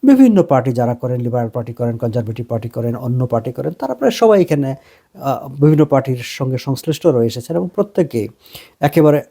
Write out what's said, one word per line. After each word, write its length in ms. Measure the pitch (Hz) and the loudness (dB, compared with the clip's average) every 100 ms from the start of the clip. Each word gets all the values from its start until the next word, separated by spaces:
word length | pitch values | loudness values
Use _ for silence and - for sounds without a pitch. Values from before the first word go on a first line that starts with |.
বিভিন্ন 380 | 262 269 262 202 | 6 6 6 6
পার্টি 300 | 165 131 123 | 4 2 0
যারা 220 | 123 120 | -2 -2
করেন, 260 | 120 127 123 | -2 -4 -4
লিবারেল 300 | 120 120 117 | -4 -2 -4
পার্টি 220 | 123 117 | -6 -10
করেন, 240 | 117 120 113 | -6 -4 -4
কনজারভেটিভ 500 | 117 113 110 110 120 | -4 -4 -4 -8 -6
পার্টি 220 | 113 113 | -6 -6
করেন, 280 | 117 117 117 | -6 -6 -4
অন্য 300 | 123 123 123 | -4 -2 0
পার্টি 260 | 117 120 | -2 -4
করেন, 200 | 127 151 | -6 -8
তারা 220 | 175 - | -6 -8
প্রায় 180 | - 269 | -2 -2
সবাই 280 | 240 226 208 | 2 4 4
এখানে, 340 | 170 151 135 135 _ _ _ | 4 0 -2 -6 _ _ _
আহ, 340 | 190 135 127 - | -12 -6 -6 -8
বিভিন্ন 360 | 139 143 156 | 2 4 4
পার্টির 320 | 151 135 135 123 | 4 2 0 -6
সঙ্গে 420 | 120 - 131 131 | -6 -8 -4 -4
সংশ্লিষ্ট 480 | - 135 - 147 175 | -4 -6 -4 -2 0
রয়ে 200 | 127 117 | 2 0
এসেছেন 300 | 120 120 165 | -4 -6 -6
এবং 120 | 180 | -6
প্রত্যেকেই 540 | - 202 - 160 117 104 - _ - - _ | -4 -4 -2 -2 -2 -6 -10 _ -20 -20 _
একেবারে 420 | 143 165 156 147 - | -2 4 4 4 -2